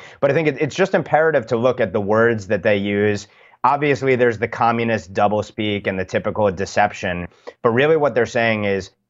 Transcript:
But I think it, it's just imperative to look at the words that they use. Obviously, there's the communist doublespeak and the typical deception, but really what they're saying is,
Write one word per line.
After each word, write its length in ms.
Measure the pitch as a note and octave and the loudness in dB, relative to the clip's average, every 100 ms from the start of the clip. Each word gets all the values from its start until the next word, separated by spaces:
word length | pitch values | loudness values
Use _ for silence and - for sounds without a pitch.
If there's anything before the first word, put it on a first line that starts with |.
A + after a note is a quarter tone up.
| - - | -14 -2
But 100 | C#3 | 0
I 40 | |
think 140 | C#3+ D3+ | 2 0
it, 120 | B2+ | -2
it's 160 | D3+ - | -2 -2
just 160 | F#3+ | 0
imperative 540 | F#3 - D3+ D#3+ D3 - | 0 0 2 2 0 0
to 100 | A#2 | 0
look 240 | B2+ B2 | 0 0
at 140 | G#2+ | -2
the 80 | G#2+ | -2
words 460 | G2 A2 A#2 A2 F#2+ | 0 2 2 0 -2
that 140 | G#2 | -2
they 140 | G#2+ G#2 | 0 0
use. 520 | G2+ G2+ G#2 G2+ - - - _ | 0 0 0 -2 -6 -20 -20 _
Obviously, 520 | A#2+ C#3+ D3 B2+ C3+ | 0 2 0 0 2
there's 240 | B2 B2 G#2 | 2 2 0
the 100 | A2+ | -4
communist 640 | - A#2 A#2 A#2 A2 E2+ | 0 0 2 0 -2 -4
doublespeak 720 | G#2 G#2 G#2 G2+ - G#2+ G2+ G#2 | 0 0 0 -4 -6 -4 -2 -4
and 120 | F#2 | -4
the 60 | |
typical 460 | F#2 G#2+ G#2 A2 G#2 | -4 -4 -4 0 0
deception, 800 | F2 F#2+ G#2+ G#2 - G2 F2 F2 _ - - | 0 -4 0 0 -2 -6 -6 -8 _ -20 -4
but 80 | A#2+ | 0
really 260 | A#2 D3+ D#3+ | 2 2 2
what 180 | C#3+ | 2
they're 120 | A#2+ A2 | 0 0
saying 380 | A#2+ A2+ G#2+ | 0 0 0
is, 260 | G#2 G2 F#2 _ _ | 0 -2 -4 _ _